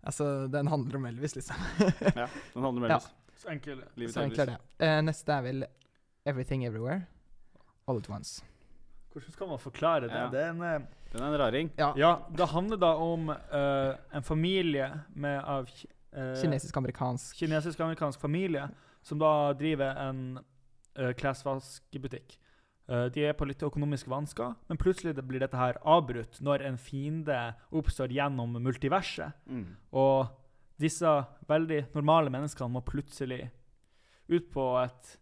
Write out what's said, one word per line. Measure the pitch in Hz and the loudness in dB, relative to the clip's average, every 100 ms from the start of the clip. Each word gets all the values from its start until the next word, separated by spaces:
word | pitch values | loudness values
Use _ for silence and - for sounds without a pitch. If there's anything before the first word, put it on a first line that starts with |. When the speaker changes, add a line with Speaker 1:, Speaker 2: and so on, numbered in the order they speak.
| - | -8
Speaker 1:
altså, | - 147 139 135 | -2 0 0 -2
den | 143 147 | 0 2
handler | 156 127 143 | 2 0 -4
om | 127 | -6
Elvis, | 117 147 131 | -6 -6 -6
liksom. | - - 185 - | -10 -6 -6 4
<laughs> | 190 - - - | 4 6 4 2
Speaker 2:
Ja, | 123 285 - | 0 -4 -12
den | - | -2
handler | 131 123 | -2 0
om | 120 | 2
Speaker 1:
Ja. | 110 | 2
Speaker 2:
Elvis. | - - _ - | 2 -20 _ -18
Speaker 3:
Så | - | -10
enkel. | 156 147 131 123 - | -8 -8 -12 -12 -6
Speaker 2:
Livet | 117 | -4
Speaker 1:
Så | 117 | 0
Speaker 2:
til | 135 | 0
Speaker 1:
enkelt | 113 | 2
er | |
Speaker 2:
Elvis. | 139 120 - - | 0 -2 -12 0
Speaker 1:
det. | 160 | 2
Eh, | 156 | 4
neste | 156 151 - 147 | 2 -2 0 0
er | |
vel | 127 135 135 _ _ _ _ _ - | 0 -4 -6 _ _ _ _ _ -4
Everything | 135 127 135 123 | -2 0 0 -2
Everywhere, | 110 117 175 175 - _ - - - - _ - | -4 -2 -4 -6 -16 _ -20 -20 -20 -20 _ -4
All | 123 | -4
at | - | -2
Once. | 101 101 - - - - - - - - | -10 -10 -14 -16 -20 -20 -20 -20 -20 -16
Speaker 3:
Hvordan | 156 - | -16 -16
skal | - 185 | -10 -8
man | 139 | -8
forklare | 135 - 160 165 | -8 -2 2 2
det? | 120 | 0
Speaker 2:
Ja. | 117 123 | -4 -2
Speaker 3:
Det | 131 | -2
er | 165 | -2
en, | 170 | -2
eh, | 175 156 127 - - | -2 -4 -6 -16 -12
Speaker 2:
Den | 117 | -6
er | 135 | -2
en | 151 | 2
raring. | 131 123 160 - | 2 2 -2 0
Speaker 1:
Ja. | 147 139 | 0 6
Speaker 3:
Ja, | 156 170 - 160 | 6 6 0 0
det | 175 | 2
handler | 156 196 220 | 2 0 4
da | 175 156 | 4 4
om, | 165 170 156 | 2 0 -2
eh, | 147 - 147 139 139 135 131 - | -4 -4 0 2 2 0 -2 -6
en | 151 | -8
familie | 131 156 165 190 170 143 135 151 147 - | -2 0 2 2 2 0 -2 -4 -12 -6
med, | 143 143 | -4 -2
av | 147 139 123 | -2 -4 -4
ki-, | - - - - | -12 -20 -20 -16
eh, | 143 131 131 | -8 -6 -2
Speaker 1:
Kinesisk-amerikansk. | 165 139 - - 131 127 127 127 - - | 0 0 -2 -4 -4 -2 -2 -2 -8 -4
Speaker 3:
kinesisk-amerikansk | 165 156 156 156 165 160 151 135 | 0 2 0 -2 -2 0 -4 -2
familie | 147 156 190 151 139 - _ _ | -2 0 0 -2 -4 -12 _ _
som | - 151 | -8 2
da | 156 151 147 | 4 6 4
driver | 139 151 151 135 139 | 2 0 0 0 -2
en, | 139 135 127 127 - _ _ _ _ - | -6 -6 -8 -10 -16 _ _ _ _ -4
eh, | 127 | -4
klesvaskebutikk. | 127 143 131 143 135 - - _ 143 131 131 - - _ _ _ _ - | 0 -2 -2 -4 -4 -6 -18 _ -10 -8 -10 -14 -20 _ _ _ _ -4
Eh, | 123 123 | 0 0
de | 127 147 | 2 0
er | |
på | 151 143 | 2 -2
litt | 139 | -2
økonomiske | 147 147 147 139 - | -2 0 0 -2 -2
vansker, | 131 147 - 240 233 - | -4 -4 -4 -6 -6 -6
men | 165 | 2
plutselig | 185 185 170 139 | 2 2 0 -4
det | 131 | -4
blir | 131 | -2
dette | 131 131 | 0 2
her | 127 120 - | 2 2 8
avbrutt | 165 139 120 113 - | 8 6 -4 -6 -6
når | 143 139 135 | 0 0 0
en | 127 | -6
fiende | - 139 143 160 156 131 117 117 - | -8 -6 -4 -4 -2 -2 -2 -8 -4
oppstår | 156 147 - 131 | 0 0 0 0
gjennom | 127 143 135 117 120 | 2 2 0 -2 -2
multiverset. | 123 127 139 175 185 - 151 - - | -2 0 2 2 0 -6 -8 -10 -10
Speaker 2:
Mm. | 127 90 90 - | -8 -8 -12 -6
Speaker 3:
Og | 131 135 135 120 - - _ - - | 2 4 4 2 -4 -20 _ -20 -2
disse | 151 - 170 147 131 - - | -2 2 4 4 2 -10 0
veldig | 156 165 156 131 | 2 2 0 -2
normale | 151 147 160 151 | 0 6 6 6
menneskene | 127 147 - 123 | 0 -4 -6 -4
må | 123 | -4
plutselig | 127 147 143 - 131 127 120 - - _ _ _ _ _ - | -4 -6 -6 -8 -6 -6 -10 -14 -20 _ _ _ _ _ 0
ut | 170 170 | 0 0
på | 139 131 127 | -2 2 2
et | 127 - - - | 2 -4 -20 -20